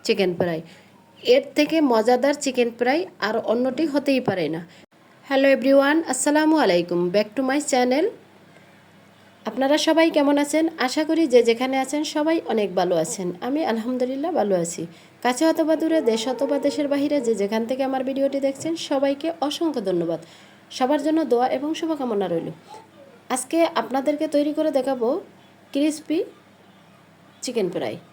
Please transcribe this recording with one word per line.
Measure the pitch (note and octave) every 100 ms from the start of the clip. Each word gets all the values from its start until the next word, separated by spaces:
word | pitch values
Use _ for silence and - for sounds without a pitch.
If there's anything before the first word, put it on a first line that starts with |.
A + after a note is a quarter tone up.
চিকেন | - G#3 F#3 F3
ফ্রাই। | F3+ E3 - - - - _ -
এর | - B3+ C4 -
থেকে | D4 D#4+
মজাদার | D4 A3+ A3 B3 C#4 D4
চিকেন | C4+ B3+ A#3+ A#3
ফ্রাই | B3 D4+ F#4 - G3
আর | A3 G#3
অন্যটি | A#3 B3+ B3+ D#4+
হতেই | C#4+ C#4+ C4
পারে | A#3+ F#3+ D3+
না। | D#3+ E3+ - - _ _ - -
হ্যালো | C4+ C#4 C4+
এভরিওয়ান, | C4 C#4 C#4 D#4 -
আসসালামু | - D4 D4 D#4 D#4
আলাইকুম, | A3 F3 F3 F3 F3
back | G3+ G#3+
to | -
my | C4 C#4+ D4
channel। | B3+ B3 C4 G4+ - - - - - - - - - - - - - -
আপনারা | A3+ C4+ D4
সবাই | D#4 D#4+ E4
কেমন | D#4 C#4 C#4+
আছেন? | D4 D4+ E4 -
আশা | B3+ D4+ D#4
করি | D#4+ D#4+
যে | A#3+
যেখানে | A3+ A3+ C4 C4+
আছেন | C4+ D4 D4+ D#4
সবাই | D4+ E4 D#4+
অনেক | A3+ G3+ F3+
ভালো | F3+ E3+
আছেন। | D#3+ - F3+ F3
আমি | A#3+ C#4+ D#4+
আলহামদুলিল্লাহ | A3+ A3+ B3+ B3+ C4+ D#4+ D4
ভালো | G#3 F#3
আছি। | E3+ - E3 - - -
কাছে | A#3+ B3 D#4+
অথবা | D#4+ D#4 D#4
দূরে, | D#4+ D#4+ A#3
দেশ | A3 C4
অথবা | B3 C#4 C#4+ C#4
দেশের | C#4 C#4+
বাহিরে | C#4+ C#4+ D4 A3+
যে | G#3+
যেখান | G3+ A3 A3+
থেকে | B3+ C4+
আমার | C4 C4
ভিডিওটি | C4+ C#4 C#4 C4+
দেখছেন | C4+ D#4+ E4 -
সবাইকে | C#4 C#4 C#4 D#4+ - C#4+
অসংখ্য | D4 E4 B3+ F#3+
ধন্যবাদ। | F3+ E3+ D#3+ - - - - - -
সবার | B3+ D4 C#4+
জন্য | D#4 C#4
দোয়া | A#3+ B3+ C4
এবং | D4 D#4+
শুভকামনা | E4 D4+ B3 G3+ F#3
রইল। | E3 D#3 E3 - - - - - - -
আজকে | B3+ - E4 E4 -
আপনাদেরকে | A3+ C4 C4+ D4 D#4 D4
তৈরি | D4 D4+
করে | D#4 C#4
দেখাবো | C4+ C4 A#3 E4+ - - - - -
ক্রিসপি | C#4 D#4 D4+ - D#4 - - - - - - - - - _ - -
চিকেন | - A3+ F#3
ফ্রাই। | E3 B2 A#2 -